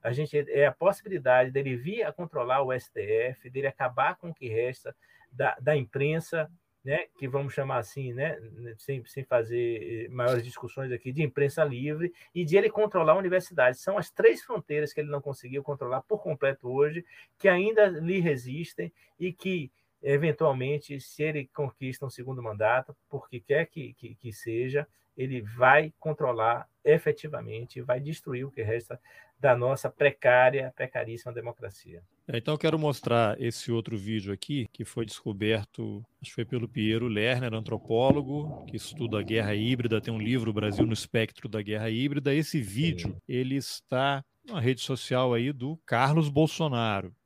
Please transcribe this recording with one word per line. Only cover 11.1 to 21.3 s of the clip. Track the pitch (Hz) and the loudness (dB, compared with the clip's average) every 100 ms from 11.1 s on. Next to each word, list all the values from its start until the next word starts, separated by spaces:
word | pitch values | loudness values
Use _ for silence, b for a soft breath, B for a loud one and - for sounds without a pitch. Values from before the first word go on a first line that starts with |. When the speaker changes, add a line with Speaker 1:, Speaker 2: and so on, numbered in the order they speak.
Speaker 1:
de | 135 | -2
imprensa | 151 139 143 139 | -2 2 0 2
livre, | 151 123 139 151 170 B B | 0 0 -4 -4 -4 B B
e | 175 170 | -4 4
de | 185 | 4
ele | 220 | 4
controlar | 208 214 190 156 | 2 2 4 6
a | 170 | 6
universidade. | 185 185 180 170 127 - | 6 2 0 4 4 4
São | - 202 | -2 -2
as | 160 | -4
três | - 214 - | 6 6 6
fronteiras | - 226 - 151 147 | -2 -8 -2 -2 -2
que | - | -4
ele | 151 | -4
não | 143 | -4
conseguiu | 143 135 123 135 | -6 -10 -8 -8
controlar | 139 139 127 131 | -6 -6 -4 -4
por | - - | -2 -4
completo | - 123 139 139 123 | -2 0 0 0 -4
hoje, | 131 147 160 170 B B _ | 2 2 2 -10 B B _
que | 196 | 4
ainda | 180 202 220 208 | 6 4 6 6
lhe | 165 165 190 | 4 0 2
resistem | 170 135 123 139 170 - 170 _ b _ | 2 0 -4 -8 -8 -8 -10 _ b _
e | 175 | -8
que, | 175 190 185 135 _ _ _ | -6 -4 -4 -6 _ _ _
eventualmente, | - 143 160 147 160 131 127 147 - 139 | 0 2 2 2 2 2 -2 -4 -6 -14
se | - - | -14 -6
ele | 151 | -4